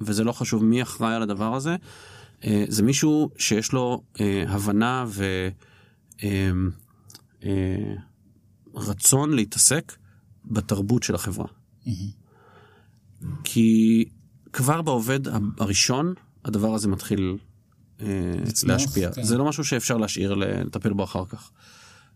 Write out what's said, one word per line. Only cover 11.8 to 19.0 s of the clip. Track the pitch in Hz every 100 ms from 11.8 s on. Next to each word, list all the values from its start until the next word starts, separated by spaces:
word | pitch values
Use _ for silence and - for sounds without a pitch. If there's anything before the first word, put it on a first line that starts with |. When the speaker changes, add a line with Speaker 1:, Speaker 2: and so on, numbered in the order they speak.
Speaker 2:
מהמם. | - 92 101 - _ _ - - - _ _ _ _ - - -
Speaker 1:
כי | - 117 110 113 110 113 110 - - _ -
כבר | - 127 165
בעובד | 156 123 113 135 135
ה-, | 113 101 -
הראשון, | 101 101 - 127 170 180 - _
הדבר | - 107 110
הזה | 110 107
מתחיל, | 95 - 98 92 95 - _ _ _ _ -
אה, | 104 95 87 87
Speaker 2:
לצמוח, | 90 110 -
Speaker 1:
להשפיע. | 92 139 101